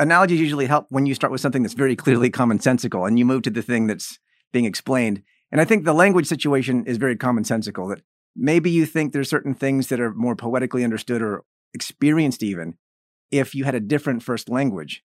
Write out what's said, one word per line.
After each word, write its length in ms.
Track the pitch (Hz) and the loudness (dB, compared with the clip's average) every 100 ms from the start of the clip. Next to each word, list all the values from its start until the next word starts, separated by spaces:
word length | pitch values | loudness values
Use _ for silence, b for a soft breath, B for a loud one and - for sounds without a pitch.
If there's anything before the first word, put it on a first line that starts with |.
analogies 400 | 151 170 190 170 | 2 4 4 2
usually 260 | 156 147 131 | 0 0 0
help 200 | 147 - | 0 0
when 180 | 135 139 | 0 0
you 80 | |
start 160 | 131 147 | 0 -2
with 100 | 127 | 0
something 220 | 143 131 | 0 0
that's 120 | 110 | -2
very 200 | - 135 | 0 0
clearly 340 | 117 - 120 123 | 2 2 4 2
commonsensical 760 | - 123 107 135 123 113 95 92 | 2 2 2 2 2 0 -2 2
and 120 | 117 | 4
you 60 | |
move 180 | 123 131 | 4 2
to 80 | 123 | -2
the 120 | 113 | -4
thing 240 | 110 120 110 | -2 0 0
that's 320 | 98 - - _ _ _ | -4 -10 -16 _ _ _
being 120 | 123 | -2
explained. 580 | 117 - - 131 113 98 - _ _ | 0 -2 -2 0 0 -4 -10 _ _
And 80 | - | 0
I 40 | |
think 200 | - 220 | 2 2
the 80 | 160 | 4
language 340 | 156 196 180 147 | 4 6 4 0
situation 580 | 151 147 139 131 127 123 | -2 0 0 0 -2 -2
is 100 | 117 | -2
very 180 | 131 | -2
commonsensical, 720 | 117 127 117 107 113 107 98 92 | -2 -2 -2 -2 -4 -4 -8 -8
that 80 | 95 _ _ _ | -10 _ _ _
maybe 340 | - 139 165 165 | -4 0 2 2
you 140 | 170 | 2
think 280 | 156 160 151 | 2 -2 -2
there's 180 | 143 131 | -4 -2
certain 240 | 151 143 | -2 -2
things 340 | 127 135 135 123 | -4 0 0 0
that 120 | 123 | -2
are 120 | 120 | -2
more 220 | 113 120 | -2 -4
poetically 480 | 107 117 123 127 127 | -2 -4 -2 -2 -2
understood 400 | 120 110 - 120 | -2 -2 -4 -4
or 220 | 110 98 - _ _ | -4 -6 -12 _ _
experienced 680 | - - - 143 156 147 - | -12 -12 0 2 2 0 -2
even 320 | 107 90 82 82 _ _ _ _ _ | -6 -6 -10 -14 _ _ _ _ _
if 240 | 143 131 | -2 -2
you 100 | 135 | -2
had 100 | 135 123 | -4 -4
a 40 | |
different 420 | 104 147 147 117 | -2 -2 -2 -4
first 240 | 123 117 - | -4 -6 -4
language. 560 | 123 139 92 76 - | -2 -2 -4 -10 -16